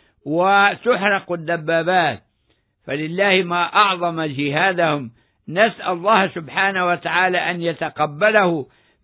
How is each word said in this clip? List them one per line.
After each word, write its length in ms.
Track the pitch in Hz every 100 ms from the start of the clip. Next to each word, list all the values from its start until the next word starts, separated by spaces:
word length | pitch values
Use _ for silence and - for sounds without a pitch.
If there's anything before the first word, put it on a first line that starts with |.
| _ _ 143
وتحرق 1040 | 165 190 202 202 190 214 202 202 196 -
الدبابات، 920 | 175 156 165 156 165 165 185 151 107 _ _ _ _ _ _ -
فلله 560 | 143 156 180 202 185
ما 200 | 175 175
أعظم 600 | 170 202 202 180 175 165
جهادهم. 880 | 156 135 143 147 190 175 165 147 117 _ _ _ -
نسأل 400 | 165 220 - -
الله 400 | 175 190 226 180
سبحانه 580 | 175 139 190 196 190 180
وتعالى 520 | 170 165 170 185 180
أن 240 | 170 175
يتقبله 1040 | 170 160 156 - 151 147 214 214 180 165 - _ _ _